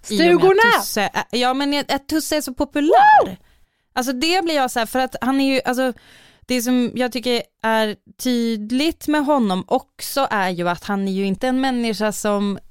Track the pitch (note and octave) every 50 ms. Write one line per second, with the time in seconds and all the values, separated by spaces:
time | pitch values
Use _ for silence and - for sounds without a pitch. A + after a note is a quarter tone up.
0 | _ - A3 G3+ E4 F4 F4 E4 D#4 F#4+ F#4+ G4+ A4+ A#4+ A4+ F4+ - - - A3
1 | G3 F3+ - - - _ - A#3+ B3 B3+ B3+ C4+ C#4+ C#4+ C#4+ C#4+ C4 - - C#4
2 | C#4 _ D4+ D#4 D4+ - D#4+ D4+ C#4+ - B3+ - D4 - _ D4 C#4+ D#4 D5+ F5+
3 | G5+ G#5 G#5+ G5+ A#4 - F#3 - _ _ _ _ _ _ _ _ _ _ _ -
4 | B3 B3+ C4+ B3 C4+ E4 F4 F#4+ F#4 E4 D#4 D4 C4 B3 - B3 A3+ G#3+ - B3+
5 | C4 B3+ - - - B3 C4+ C4+ C4+ C4+ C4+ C4 - - B3 A#3+ C4 B3+ A#3 -
6 | _ - - - _ _ _ _ _ - B3 B3+ A3+ B3 B3+ B3 B3 A#3 - A3+
7 | B3+ B3 A#3 B3+ A3+ B3 A#3+ A#3 A3 _ _ _ - A3+ A3+ A3 A3 G#3+ G#3 _
8 | _ - - _ - B3+ B3 A#3+ A#3 A#3 A3+ G#3+ G#3 G#3+ A#3+ B3+ D4 E4 D#4+ _
9 | - - D4+ D4+ C#4+ C4 D4+ C#4 A#3 G3+ F#3 F#3 - - - C4 - _ _ -
10 | - - - C#4 C4+ - - G#3 F#3+ F#3 F#3 E3+ F3 F3 F3 E3+ - - G3+ G3
11 | G3 G3 F#3+ F#3+ G3 G3 G3 - - B3+ B3+ C4 C4 C4+ B3+ A#3+ A#3 A3+ G#3+ F#3
12 | G#3+ G#3+ G#3 - - G#3+ G#3 G3+ G3+ G3+ G3 - - -